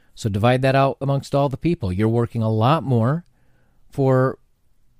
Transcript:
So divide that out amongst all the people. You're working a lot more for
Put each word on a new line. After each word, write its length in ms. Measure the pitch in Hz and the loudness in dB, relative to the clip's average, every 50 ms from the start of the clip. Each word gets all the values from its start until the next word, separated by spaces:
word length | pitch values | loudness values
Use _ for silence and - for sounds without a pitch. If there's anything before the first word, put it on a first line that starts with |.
| _ _ - | _ _ -14
So 140 | - - 113 | -8 -6 -4
divide 340 | 95 104 104 120 127 127 | -2 0 2 2 2 2
that 140 | 131 135 131 | 2 2 2
out 220 | 135 135 139 - - | 2 2 0 -2 -4
amongst 340 | 135 135 139 139 - - - | -4 -4 -2 -4 -4 -4 -2
all 140 | 139 143 143 | -2 0 -2
the 80 | 131 | -4
people. 360 | - - 160 175 - - 92 | -4 -4 -4 -2 -2 -4 -4
You're 160 | 92 92 107 113 | -2 0 0 0
working 340 | 113 120 117 - - 120 | 2 0 -2 -2 -4 -4
a 80 | 110 110 | -2 -2
lot 340 | 110 110 110 127 156 165 113 | 0 0 2 2 2 0 0
more 400 | 135 127 117 110 123 147 175 - _ _ _ _ _ _ _ _ _ _ _ _ - | 0 0 0 2 0 -2 -4 -6 _ _ _ _ _ _ _ _ _ _ _ _ -12
for 500 | - - 135 131 131 127 131 131 - - _ _ _ _ _ _ _ _ _ _ _ | -4 -2 0 2 2 2 2 0 -2 -6 _ _ _ _ _ _ _ _ _ _ _